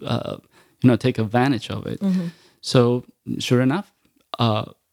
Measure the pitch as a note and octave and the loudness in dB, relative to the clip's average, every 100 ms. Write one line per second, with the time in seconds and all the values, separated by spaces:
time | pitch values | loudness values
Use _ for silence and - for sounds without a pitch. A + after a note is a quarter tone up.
0 | - - - - _ _ _ _ B2+ A#2 | -4 -4 -4 -10 _ _ _ _ 2 2
1 | C3 B2 A2 A#2+ C3 A#2+ - G#2+ - - | 0 0 0 0 0 0 -4 -10 -8 -4
2 | G3 F#3 F3 - _ _ - C#3 A#2+ B2 | -2 -2 -4 -10 _ _ 0 4 4 2
3 | - _ - - - B2 C3 E3 - _ | -4 _ -10 -8 0 2 2 -2 -6 _
4 | _ _ _ - A#2+ G#2+ - - _ | _ _ _ -2 0 0 -4 -14 _